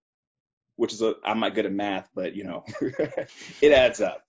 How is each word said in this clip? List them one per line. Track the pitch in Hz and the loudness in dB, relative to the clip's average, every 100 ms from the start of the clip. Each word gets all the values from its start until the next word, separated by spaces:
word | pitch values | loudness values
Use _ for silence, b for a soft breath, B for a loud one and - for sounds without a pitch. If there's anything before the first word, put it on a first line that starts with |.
| _ _ _ _ _ _ _ - | _ _ _ _ _ _ _ -4
which | 113 | -4
is | 107 | 0
a, | 110 - | -2 -2
I'm | - 110 | -2 -2
not | 101 98 | 0 0
good | 101 | -2
at | |
math, | 98 101 95 - - | -2 -4 -4 -8 -8
but, | 90 101 | -8 -8
you | |
know, | 92 87 - | -10 -10 -12
<laughs> | - - - - - - B B B | -6 -6 -4 -4 -6 -10 B B B
it | 147 | 6
adds | 135 123 107 | 8 6 2
up. | 95 - | -2 -4